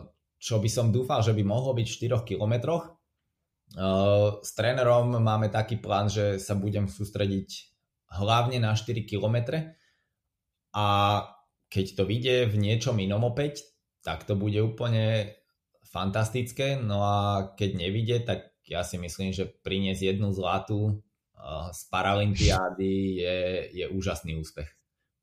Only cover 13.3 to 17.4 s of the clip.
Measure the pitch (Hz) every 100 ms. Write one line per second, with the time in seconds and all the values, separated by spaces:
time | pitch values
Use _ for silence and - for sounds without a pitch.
13.3 | 117 147 - - _ _ _ - 82 -
14.3 | 101 107 104 110 113 120 113 110 110 101
15.3 | - _ _ _ _ - 87 98 107 110
16.3 | 127 120 - 135 135 110 101 101 101 101
17.3 | 101